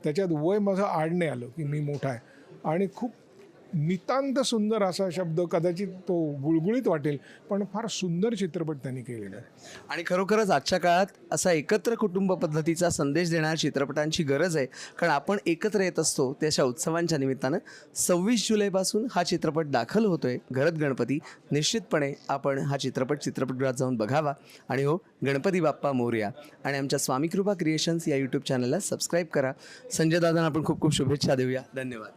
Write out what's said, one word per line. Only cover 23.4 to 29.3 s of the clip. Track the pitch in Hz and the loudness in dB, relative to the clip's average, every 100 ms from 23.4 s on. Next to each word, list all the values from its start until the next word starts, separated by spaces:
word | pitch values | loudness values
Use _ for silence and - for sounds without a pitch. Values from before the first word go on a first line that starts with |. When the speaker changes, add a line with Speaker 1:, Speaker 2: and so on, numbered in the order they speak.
| 127 127 135 | -4 -2 -2
Speaker 2:
जाऊन | 123 127 123 | 0 -2 0
बघावा. | 107 139 147 139 - - - | 0 2 0 -4 -12 -20 -4
आणि | 123 | -2
हो, | 139 160 - _ 131 | 0 -2 -4 _ -2
गणपती | 139 165 185 | 0 2 2
बाप्पा | 156 135 143 | 2 0 -2
मोरया. | 131 120 117 101 - - - | 0 2 0 -2 -6 -18 -8
आणि | 139 139 | -4 -2
आमच्या | 139 143 | -2 -2
स्वामी | - 131 160 | 0 0 0
कृपा | 190 202 | 0 0
क्रिएशन्स | 190 156 156 170 170 160 | 0 0 0 0 0 0
या | 139 | 0
YouTube | 135 147 - | 0 -2 0
चॅनलला | 135 123 160 | 0 0 0
सबस्क्राईब | - 120 - 170 | -2 -4 -2 -2
करा. | 175 | 0